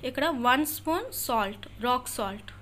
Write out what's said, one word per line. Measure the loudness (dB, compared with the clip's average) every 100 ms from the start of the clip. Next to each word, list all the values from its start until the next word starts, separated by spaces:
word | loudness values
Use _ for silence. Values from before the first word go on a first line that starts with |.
| -4
ఇక్కడ | 0 0 4
వన్ | 4 6 4
స్పూన్ | -2 0 -2 -2 -6
salt, | 0 2 0 -4 -14 -2
rock | 2 2 0
salt | -4 -4 -6 -12 -16